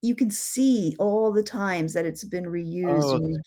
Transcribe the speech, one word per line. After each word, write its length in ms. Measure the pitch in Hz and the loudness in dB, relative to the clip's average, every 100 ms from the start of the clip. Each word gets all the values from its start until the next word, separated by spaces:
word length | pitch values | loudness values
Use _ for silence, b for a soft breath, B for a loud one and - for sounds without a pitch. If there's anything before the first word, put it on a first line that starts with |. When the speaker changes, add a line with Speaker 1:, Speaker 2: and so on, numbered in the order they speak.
Speaker 1:
you 140 | 233 240 | -2 0
can 140 | 226 | 0
see 680 | 208 - 254 269 233 160 - | 0 -4 2 4 4 2 0
all 320 | 202 214 220 | 0 2 4
the 120 | 208 | 2
times 500 | 214 220 196 175 160 | 0 -2 -2 0 -2
that 120 | 170 165 | -2 -2
it's 180 | 160 | -6
been 220 | 202 180 170 | -8 -6 -4
reused 400 | 170 165 175 180 | -6 -6 -4 0
Speaker 2:
Oh, 260 | 151 143 135 | 2 2 2
Speaker 1:
and 200 | 160 156 | 0 -4